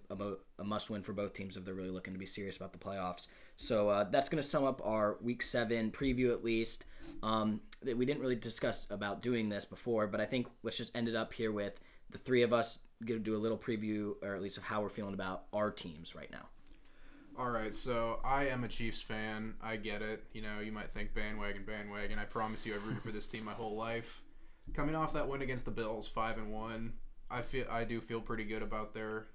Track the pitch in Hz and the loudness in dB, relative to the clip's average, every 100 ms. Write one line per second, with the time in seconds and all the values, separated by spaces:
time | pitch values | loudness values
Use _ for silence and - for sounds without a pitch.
0 | - 98 101 95 - - 101 107 - 107 | -6 -6 -4 -6 -8 -8 -2 0 0 -2
1 | 95 98 101 - 98 98 92 95 92 92 | -2 -2 -2 -4 -6 -6 -6 -4 -4 -4
2 | 95 95 92 - 98 - 95 - 98 98 | -6 -6 -4 -4 -4 -6 -8 -8 -6 -2
3 | 90 90 - - - - - 113 104 101 | -2 -4 -8 -12 -18 -4 4 6 8 6
4 | 101 139 139 160 135 151 135 127 - 110 | 6 6 4 2 4 4 4 4 2 4
5 | 107 - 117 120 - 127 113 117 110 - | 4 4 0 0 2 4 4 4 2 2
6 | 139 123 123 117 113 113 113 - - - | 2 6 4 4 4 4 4 0 -4 -12
7 | - - 107 110 107 107 - - 131 120 | -10 -4 2 4 4 2 -4 -6 -2 2
8 | 127 143 127 117 113 - 127 107 - 101 | 2 2 2 0 0 0 2 0 -2 -2
9 | 101 95 120 120 110 101 - 98 123 113 | -2 0 2 2 2 0 -4 -6 2 4
10 | 104 107 104 131 120 - 110 - 113 123 | 4 2 2 2 0 -4 -4 -2 -2 0
11 | 117 113 110 - 113 104 101 - - - | 0 2 0 0 0 2 0 -4 -14 -18
12 | - - - 123 120 117 113 - - - | -14 -10 4 6 8 6 4 -2 -10 -6
13 | 117 113 110 107 113 113 - 110 107 107 | -2 0 2 2 2 0 0 0 2 0
14 | 104 101 101 98 98 104 95 107 104 - | 0 -2 -4 -2 -2 -4 -2 0 0 -2
15 | 101 98 95 92 - 104 107 95 90 78 | -4 -2 -2 -4 -2 0 0 0 -6 -8
16 | 82 78 71 - - - - - - - | -10 -12 -12 -12 -14 -16 -18 -18 -18 -18
17 | - - - - 123 117 110 107 131 117 | -16 -16 -12 -4 0 0 0 0 2 2
18 | 117 113 131 139 139 127 117 - 117 110 | 2 2 4 4 4 0 -2 0 0 -2
19 | - 110 110 110 110 101 110 110 107 104 | -4 -4 -2 -4 -4 -6 -4 -4 -2 -2
20 | 107 107 - 113 120 104 107 107 - 104 | -2 -4 -8 -8 -4 -4 -4 -4 -4 -2
21 | 104 110 101 107 101 98 101 107 101 101 | 0 2 0 0 -2 -2 -4 -4 -4 -2
22 | 104 104 104 120 110 110 110 104 107 104 | 0 2 0 0 0 0 -2 -2 -2 -2
23 | 113 104 - 110 107 107 113 107 113 117 | -2 -4 -4 -4 -6 -4 -4 -2 -2 -2
24 | 117 - - - - - - - 147 156 | -4 -10 -14 -14 -14 -12 -6 0 2 2
25 | 156 - 120 139 131 123 127 110 110 110 | 2 2 0 0 0 0 0 0 0 -2
26 | - 117 113 113 107 107 110 113 113 - | -2 0 0 0 -2 -2 -2 -2 -2 -2
27 | - - - 123 113 135 120 117 110 113 | -6 -8 -6 -4 -2 -2 0 0 0 -2
28 | - 113 110 113 104 110 104 107 107 110 | -2 -4 -2 -2 0 -2 0 -2 -2 -4
29 | 107 107 110 | -4 -4 -6